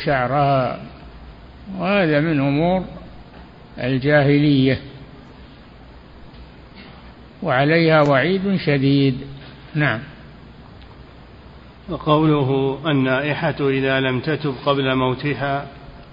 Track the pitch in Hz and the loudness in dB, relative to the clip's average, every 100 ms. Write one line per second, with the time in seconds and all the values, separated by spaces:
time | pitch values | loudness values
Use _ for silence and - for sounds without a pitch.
0 | - 135 123 143 139 135 123 - - - | -2 -2 0 0 2 2 0 -4 -12 -18
1 | - - - - - - - 190 175 202 | -20 -20 -20 -20 -20 -20 -14 -6 -2 0
2 | 170 147 160 147 139 143 170 185 180 - | 2 2 0 0 0 0 0 0 -4 -12
3 | - - - - - - - - 123 131 | -18 -20 -20 -20 -20 -20 -20 -8 -2 -2
4 | 139 147 139 143 147 139 131 131 - - | 2 4 4 4 4 4 4 2 -4 -20
5 | - - - - - - - - - - | -20 -20 -20 -20 -20 -20 -20 -20 -20 -20
6 | - - - - - - - - - - | -20 -20 -20 -20 -20 -20 -20 -20 -20 -20
7 | - - - - 170 127 143 165 165 156 | -20 -20 -20 -10 -2 2 4 4 4 4
8 | 147 139 147 190 196 190 - 143 139 139 | 4 4 2 0 0 -2 0 0 2 4
9 | 139 123 - - - - - 151 147 113 | 2 0 -6 -16 -20 -20 -10 -2 -2 -2
10 | - - - - - - - - - - | -8 -18 -20 -20 -20 -20 -20 -20 -20 -20
11 | - - - - - - - - - 151 | -20 -20 -20 -20 -20 -20 -20 -20 -10 -6
12 | - 151 156 147 131 135 135 131 156 139 | 0 2 4 2 2 0 0 -2 -2 0
13 | 131 131 147 147 160 139 139 135 135 135 | 2 0 -2 -2 -4 -2 0 0 0 0
14 | 131 127 160 147 147 123 - 139 135 131 | 0 -2 -2 -4 -4 -4 -2 -2 0 0
15 | 127 127 143 123 139 139 143 - - - | 0 -2 -4 -4 -4 -6 -8 -16 -20 -20
16 | - | -20